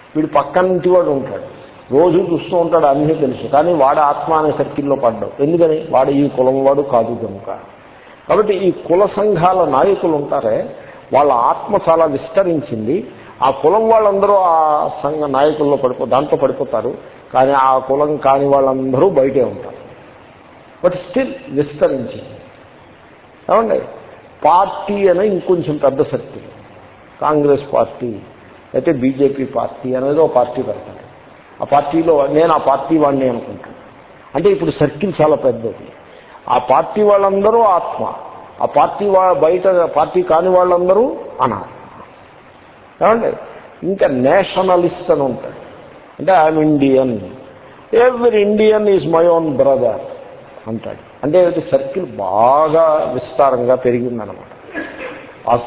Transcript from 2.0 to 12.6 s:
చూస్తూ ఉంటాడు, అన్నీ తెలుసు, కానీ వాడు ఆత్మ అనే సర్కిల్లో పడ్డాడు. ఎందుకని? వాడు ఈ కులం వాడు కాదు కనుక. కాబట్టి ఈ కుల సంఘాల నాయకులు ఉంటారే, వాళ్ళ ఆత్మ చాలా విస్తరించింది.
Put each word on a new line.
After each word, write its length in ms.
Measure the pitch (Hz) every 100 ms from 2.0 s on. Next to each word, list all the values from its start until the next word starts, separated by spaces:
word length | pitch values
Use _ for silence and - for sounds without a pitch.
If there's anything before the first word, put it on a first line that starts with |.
| 175 165
చూస్తూ 400 | 170 160 - 175
ఉంటాడు, 280 | 165 165 147
అన్నీ 280 | 143 151
తెలుసు, 340 | 151 131 113 113
కానీ 260 | 143 170
వాడు 260 | 165 135 151
ఆత్మ 340 | 147 147 160
అనే 180 | 156 151
సర్కిల్లో 440 | 143 131 - 139 135
పడ్డాడు. 480 | 120 107 101 -
ఎందుకని? 440 | 147 170 165 156 -
వాడు 200 | 123 135
ఈ 160 | 139 143
కులం 380 | 127 131 135 135
వాడు 160 | 143
కాదు 460 | 143 120 113 - 104
కనుక. 320 | 98 98 98 - - - - - - -
కాబట్టి 240 | 180 208
ఈ 180 | 190 185
కుల 340 | - - 180 202
సంఘాల 600 | 208 208 175 180 185 156
నాయకులు 460 | 135 190 190 175
ఉంటారే, 640 | 147 143 143 107 120 226 - - - -
వాళ్ళ 180 | 123 147
ఆత్మ 460 | 120 131 165 - 196 165
చాలా 160 | 165 160
విస్తరించింది. 1000 | 139 - 196 180 156